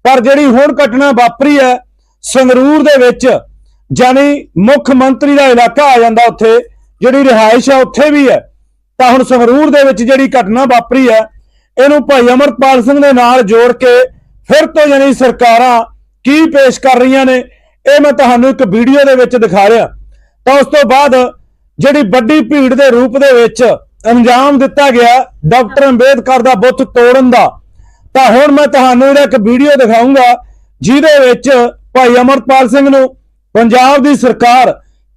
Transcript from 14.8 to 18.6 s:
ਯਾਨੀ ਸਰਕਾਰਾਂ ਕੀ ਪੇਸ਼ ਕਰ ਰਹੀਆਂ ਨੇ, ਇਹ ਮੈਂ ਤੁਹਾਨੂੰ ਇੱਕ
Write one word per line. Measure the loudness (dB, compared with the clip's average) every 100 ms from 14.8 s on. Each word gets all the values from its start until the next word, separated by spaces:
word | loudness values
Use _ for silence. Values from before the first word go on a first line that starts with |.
| 0
ਯਾਨੀ | 0 -2
ਸਰਕਾਰਾਂ | 0 -2 0 0 2 2 0 -4 _ _ _
ਕੀ | -4 -2 0
ਪੇਸ਼ | 0 0 0
ਕਰ | -2 0
ਰਹੀਆਂ | 0 0 -2
ਨੇ, | -4 -6 _ _ _ -2
ਇਹ | 0
ਮੈਂ | 0
ਤੁਹਾਨੂੰ | 0 0 2 0
ਇੱਕ | -2